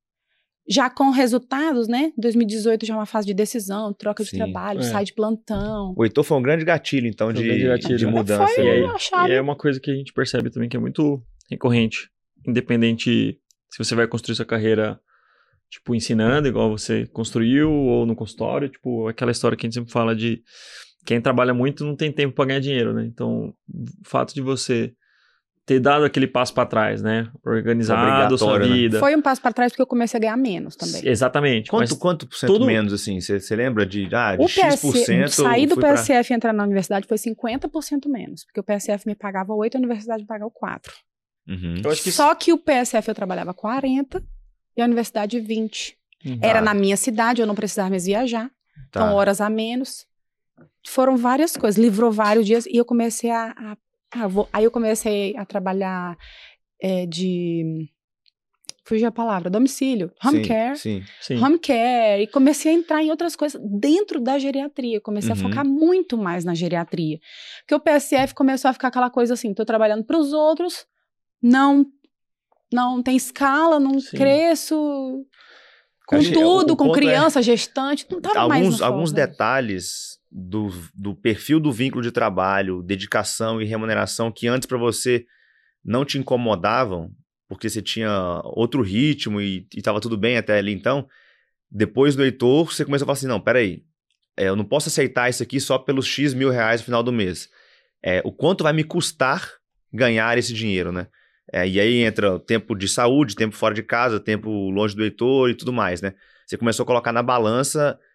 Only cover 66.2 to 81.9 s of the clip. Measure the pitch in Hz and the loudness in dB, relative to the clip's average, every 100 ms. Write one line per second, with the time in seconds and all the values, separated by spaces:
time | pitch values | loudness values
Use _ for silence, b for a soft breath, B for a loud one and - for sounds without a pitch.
66.2 | 190 175 175 165 175 170 170 - 156 156 | -2 -4 -4 -2 -2 -2 -4 -4 -4 -6
67.2 | B B B B - 302 320 294 - 277 | B B B B -2 0 4 2 2 0
68.2 | 269 - 269 262 269 254 254 247 247 247 | 0 2 0 2 0 0 -2 0 0 2
69.2 | 240 240 226 196 220 220 220 214 220 320 | 0 0 -4 -4 0 2 2 2 0 0
70.2 | 285 302 302 320 349 - - _ _ _ | 0 2 2 2 -2 -6 -16 _ _ _
71.2 | _ - 240 269 277 285 285 _ _ _ | _ -2 4 6 6 6 4 _ _ _
72.2 | _ _ _ _ - 240 247 254 247 254 | _ _ _ _ -4 -2 0 0 0 0
73.2 | - - 277 285 330 302 269 269 269 - | 0 -2 0 4 4 4 4 0 -2 2
74.2 | 269 285 339 320 - 311 294 277 262 262 | 4 6 4 2 0 -2 -2 -2 -6 -8
75.2 | 269 b b b b b b _ - 294 | -12 b b b b b b _ 0 2
76.2 | 302 320 330 370 302 311 285 - 285 262 | 4 4 6 6 4 4 4 4 4 6
77.2 | 311 269 233 233 - - 269 294 - 359 | 4 4 4 2 0 -4 -2 -4 -4 -8
78.2 | 359 427 - - 190 - 120 143 165 147 | -2 0 2 4 4 2 0 0 0 0
79.2 | 131 - 110 131 117 92 87 - - - | -2 0 0 0 -2 -4 -8 -12 -14 -18
80.2 | _ 92 90 104 104 90 82 - 98 87 | _ -16 -8 -4 -4 -8 -16 -12 -10 -2
81.2 | 117 104 - 156 151 110 135 | -2 -2 2 2 2 0 -2